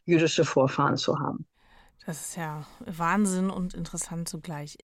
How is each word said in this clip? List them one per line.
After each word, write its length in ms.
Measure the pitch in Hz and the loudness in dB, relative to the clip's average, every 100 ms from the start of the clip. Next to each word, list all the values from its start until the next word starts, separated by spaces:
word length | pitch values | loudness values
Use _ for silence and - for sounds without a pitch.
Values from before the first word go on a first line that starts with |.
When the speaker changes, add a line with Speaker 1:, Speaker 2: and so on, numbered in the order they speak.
| - | 2
Speaker 1:
jüdische 380 | 165 160 - | 4 6 4
Vorfahren 520 | 151 143 135 - 143 - | 4 4 4 4 2 2
zu 220 | - 151 | 0 0
haben. 280 | - - - _ _ - - _ | -2 -6 -10 _ _ -20 -20 _
Speaker 2:
Das 160 | - 156 | -10 -10
ist 160 | - - | -8 -8
ja 300 | 160 151 147 - | -8 -8 -12 -14
Wahnsinn 680 | 240 165 170 196 202 185 190 | -12 -4 0 4 4 2 0
und 260 | 185 180 | -2 -4
interessant 540 | 170 165 170 - 170 170 | -6 -8 -6 -6 -6 -6
zugleich. 480 | 165 165 147 147 - | -8 -8 -10 -10 -12